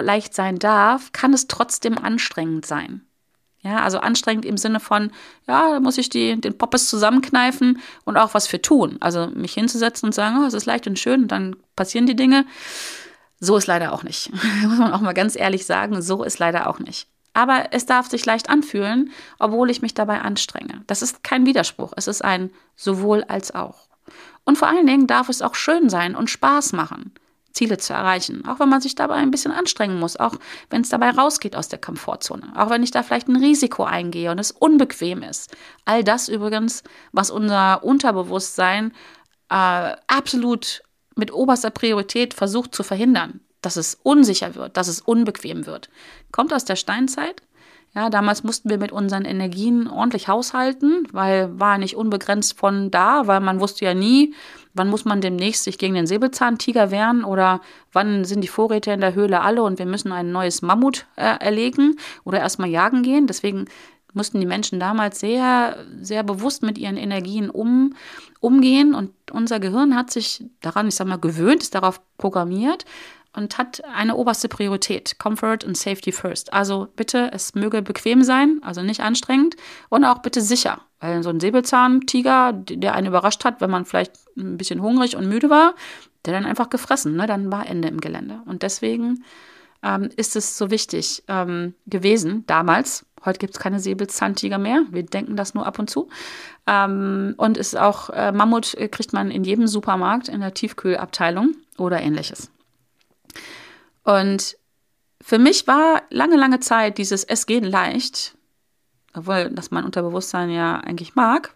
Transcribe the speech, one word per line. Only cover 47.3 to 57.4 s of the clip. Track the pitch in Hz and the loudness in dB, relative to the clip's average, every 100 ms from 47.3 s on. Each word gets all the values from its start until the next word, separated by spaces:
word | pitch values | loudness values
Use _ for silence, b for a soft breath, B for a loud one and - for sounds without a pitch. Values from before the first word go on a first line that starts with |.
| 381 _ b b b b 208 | -10 _ b b b b -4
Ja, | 226 | 0
damals | 214 208 208 | 2 2 0
mussten | 220 226 220 | -2 -6 -2
wir | 208 | -2
mit | 202 | -2
unseren | 208 196 196 196 | -2 -2 -2 -4
Energien | 190 190 180 226 240 233 | -4 -4 -2 0 2 0
ordentlich | - 226 233 - | -2 -2 -2 0
haushalten, | 214 240 254 262 269 285 349 311 | -2 0 -2 -2 2 2 2 0
weil | 190 190 190 185 180 | -2 0 2 0 0
war | 202 202 | 2 2
nicht | 196 - | 0 -2
unbegrenzt | 220 202 - 202 202 - | -2 -2 0 0 0 0
von | 196 196 196 | 0 0 0
da, | 180 196 285 214 | 2 4 4 4
weil | 190 | 2
man | 190 185 | 2 0
wusste | 202 - 196 | -2 -2 -2
ja | 180 | 2
nie, | 202 262 302 294 B B B | 4 6 6 2 B B B
wann | - 190 | -2 0
muss | 208 214 | 0 0
man | 202 | 0
demnächst | 190 180 196 220 | 0 0 -2 -2
sich | - 185 | -4 -4
gegen | 190 185 | -2 0
den | 165 | 0
Säbelzahntiger | 208 254 262 247 226 - 233 202 | 2 0 0 0 0 0 2 2
wehren | 196 220 240 | 2 2 2
oder | 202 190 | 0 2